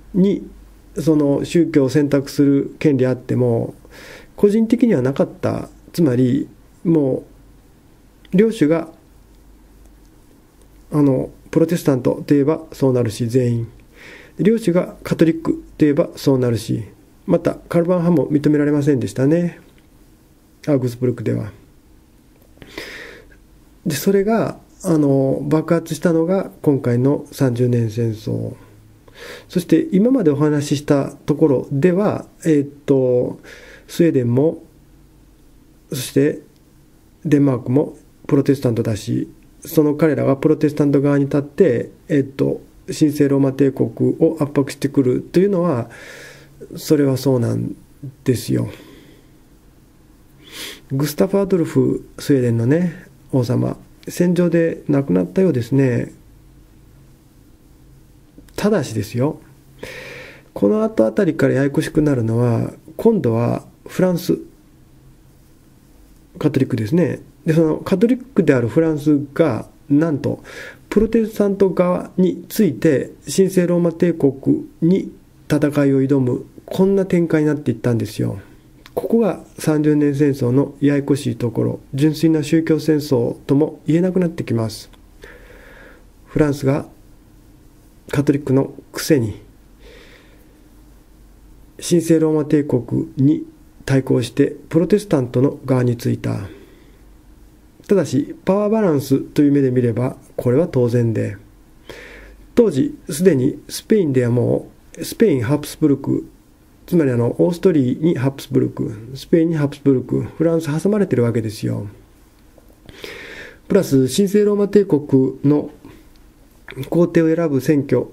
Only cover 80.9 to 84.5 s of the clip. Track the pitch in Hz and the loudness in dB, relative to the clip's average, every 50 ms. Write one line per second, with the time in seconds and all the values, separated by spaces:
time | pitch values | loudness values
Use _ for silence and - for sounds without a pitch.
80.9 | 143 143 139 - 147 135 - 123 117 - 123 117 117 123 120 120 120 - - - | 0 0 0 0 -2 -2 0 -6 -6 -4 -6 -4 -2 -2 -2 -2 -4 -6 -10 -10
81.9 | - 135 147 156 147 147 - 160 160 156 143 143 170 165 160 165 160 151 147 - | -4 0 0 0 2 2 2 2 2 2 0 0 0 0 2 2 0 0 2 0
82.9 | 156 147 139 - 139 120 117 127 - - - - 143 139 156 147 - - - - | 0 0 0 0 0 0 0 -2 -4 -8 -2 0 2 2 2 0 -2 -10 -4 0
83.9 | 151 170 180 185 175 185 180 165 170 - 127 - | 0 2 2 0 0 0 -2 -2 -4 -6 -6 -4